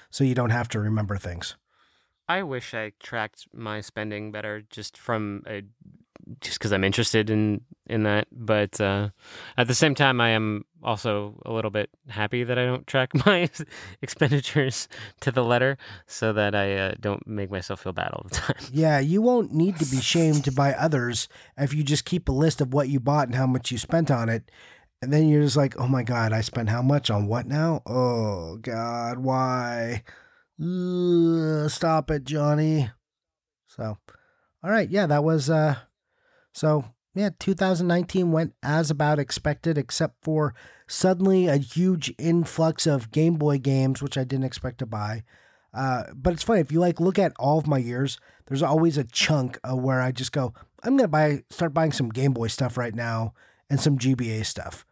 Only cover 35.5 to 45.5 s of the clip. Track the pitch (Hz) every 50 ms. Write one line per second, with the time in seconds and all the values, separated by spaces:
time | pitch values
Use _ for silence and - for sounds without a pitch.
35.5 | 160 156 156 151 139 - - _ _ _ _ _ _ _ _ _ _ _ _ _
36.5 | _ - 156 156 151 151 120 110 - _ _ _ _ 185 208 196 165 - - 190
37.5 | 190 175 196 185 185 160 180 175 175 180 175 180 - 185 175 170 160 160 165 -
38.5 | - _ - 135 151 160 165 143 156 143 151 151 151 143 139 - - - - 151
39.5 | 143 - - 170 160 147 127 - - - 165 - - _ - 156 156 156 151 131
40.5 | 110 - - - - - _ - - - - 185 190 175 190 190 190 185 180 165
41.5 | 139 143 131 - - 165 180 185 185 160 - 139 - - 147 165 165 170 160 -
42.5 | - 160 160 160 156 - - 165 143 131 113 110 - 151 160 170 170 151 151 151
43.5 | 143 135 123 139 135 135 131 131 131 - 139 135 - 135 131 123 135 131 131 131
44.5 | - - - 127 120 - 131 110 113 104 104 107 110 113 113 - _ _ _ _